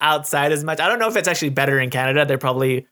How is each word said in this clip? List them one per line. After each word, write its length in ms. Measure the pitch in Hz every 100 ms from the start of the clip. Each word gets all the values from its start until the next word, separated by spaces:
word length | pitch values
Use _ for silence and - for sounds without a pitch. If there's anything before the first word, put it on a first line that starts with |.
outside 500 | 151 151 147 147 147
as 100 | 151
much. 180 | 156 151
I 80 | 175
don't 100 | 233
know 80 | 220
if 80 | 214
it's 140 | 175
actually 220 | 170 151
better 280 | 135 139 135
in 100 | 127
Canada. 360 | 127 131 143 143
They're 120 | 131
probably 480 | 135 127 135 127 -